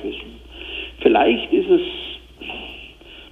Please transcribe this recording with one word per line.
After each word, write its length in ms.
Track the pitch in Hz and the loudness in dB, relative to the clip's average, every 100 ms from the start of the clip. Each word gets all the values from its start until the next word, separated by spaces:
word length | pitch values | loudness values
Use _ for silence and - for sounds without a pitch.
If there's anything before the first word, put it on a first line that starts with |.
wissen. 360 | 101 - - - - - - - - - | -6 -10 -14 -18 -20 -16 -14 -12 -12 2
Vielleicht 540 | - - - 240 - | 4 6 4 2 2
ist 160 | - 185 | 2 4
es 120 | - - - - - - - - - - - - - - - - | 4 4 -8 -12 -14 -18 -18 -14 -14 -14 -16 -18 -20 -20 -20 -8